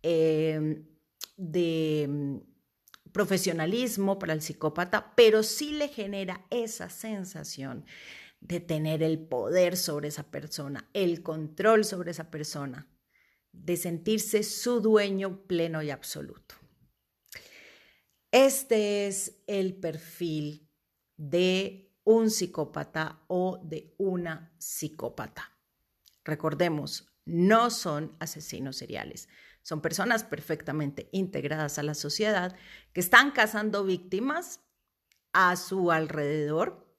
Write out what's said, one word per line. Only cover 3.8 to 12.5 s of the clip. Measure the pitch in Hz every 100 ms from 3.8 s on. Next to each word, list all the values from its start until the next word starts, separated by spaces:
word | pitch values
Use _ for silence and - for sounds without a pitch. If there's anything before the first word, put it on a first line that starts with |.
| 254 196 196 196
para | 175
el | 156
psicópata, | 156 147 156 156 180 208 -
pero | - 226 220
sí | 220 - 302
le | 302 294
genera | 262 196 196 190 180 -
esa | 240 226 - 175
sensación | - 220 208 185 165 147 - 135 127 - - - - - _
de | - 175
tener | 170 156 156 156
el | 160 160
poder | 160 123 104 175 175 180
sobre | 180 147 147
esa | 151 143
persona, | 143 151 - 139 143 -
el | 208 180 165
control | 170 160 156 - 208 220
sobre | 214 185 170
esa | 170 160
persona, | 151 151